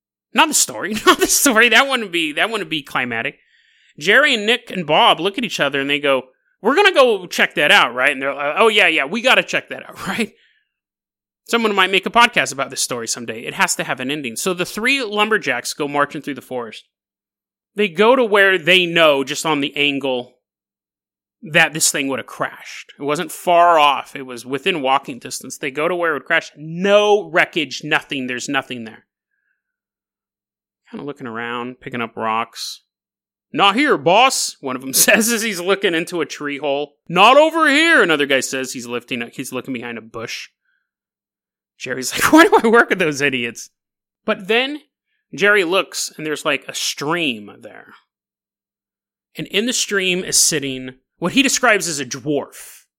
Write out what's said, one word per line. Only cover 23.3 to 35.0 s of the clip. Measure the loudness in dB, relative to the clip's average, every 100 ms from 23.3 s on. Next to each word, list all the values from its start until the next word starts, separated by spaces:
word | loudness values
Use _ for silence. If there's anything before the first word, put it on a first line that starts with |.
far | -6 2 6 8 8
off. | 6 4 -4 -12
It |
was | -12 -12 -8
within | -4 -2 0
walking | 2 0 0 -10
distance. | -12 -12 -12 -10
They | -8
go | -4 -2
to | -2
where | -2
it | -4
would | -2
crash. | -2 -2 -10
No | -12 -4 4 4 6 2 2
wreckage, | 0 0 0 -6 -8
nothing. | -2 -2 -2 -6 -6
There's | -6 -4
nothing | -4 -4 -10
there. | -14 -18 _ _ _ _ _ _ _ _ _ _ _ _ _ _ _ _ _ _ _
Kinda | -14 -14
looking | -12 -12
around, | -10 -8 -6 -8 -12
picking | -12 -8
up | -8 -6
rocks. | -4 -4 -4 -10 -14 -14 _ _ _ _ _ _ _
"Not | 0 2 2
here, | 0 0
boss," | 2 4 4 2 -6 -8
one | -8 -8
of |
them | -4
<laughs> |
says | 0